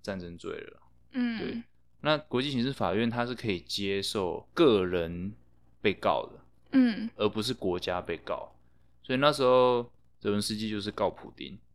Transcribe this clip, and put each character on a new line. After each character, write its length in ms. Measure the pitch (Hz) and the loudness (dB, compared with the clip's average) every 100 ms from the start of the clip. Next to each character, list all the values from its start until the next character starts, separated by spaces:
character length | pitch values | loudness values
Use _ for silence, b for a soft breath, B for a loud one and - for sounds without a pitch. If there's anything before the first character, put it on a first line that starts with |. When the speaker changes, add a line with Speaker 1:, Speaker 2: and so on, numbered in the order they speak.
Speaker 1:
战 180 | - 95 | -10 -8
争 180 | 87 85 | -10 -12
罪 140 | 87 | -10
了。 300 | 78 - - _ _ _ | -10 -12 -18 _ _ _
Speaker 2:
嗯。 260 | 269 247 220 | -4 -4 -4
Speaker 1:
对。 240 | 180 226 - _ _ _ | -6 -8 -10 _ _ _
那 160 | 143 151 | -2 -2
国 240 | - 123 | -2 -4
际 80 | 139 | -2
刑 140 | 131 | -2
事 80 | 123 | -2
法 220 | 135 98 | -2 0
院 160 | 95 117 | 0 0
他 160 | 120 120 | -2 -4
是 100 | 120 | -4
可 160 | 113 | -4
以 80 | 90 | -4
接 400 | - - 98 98 | -4 -6 -2 -2
受 460 | 95 110 92 78 - | -2 -2 -2 -4 -6
个 320 | - 160 104 92 | 2 4 6 4
人 480 | 90 85 85 95 107 _ _ _ _ | 0 -2 -4 -8 -10 _ _ _ _
被 120 | 107 | 0
告 320 | 95 104 71 - | 2 2 0 -2
的， 120 | - - _ _ | -12 -20 _ _
Speaker 2:
嗯。 380 | 269 247 196 220 - | 4 4 2 -6 0
Speaker 1:
而 120 | - | 0
不 140 | 220 | 0
是 120 | 117 | -2
国 260 | 123 95 90 | -2 -2 -2
家 220 | - 90 | -2 -4
被 160 | - 82 | -4 -6
告。 380 | - 82 - - _ _ _ _ | -6 -8 -8 -16 _ _ _ _
所 120 | - 127 | -4 2
以 40 | |
那 120 | 147 | 2
时 120 | 139 | 4
候 480 | 127 127 127 123 120 _ _ _ | 6 6 6 4 -2 _ _ _
泽 100 | 107 | -2
伦 120 | 104 | 0
斯 140 | 104 107 | 0 -4
基 140 | 110 | -4
就 100 | 107 | -4
是 120 | 101 | -4
告 180 | 104 98 | -2 -2
普 240 | - 107 - | -2 -14 -14
丁。 220 | 69 101 - | -14 -14 -20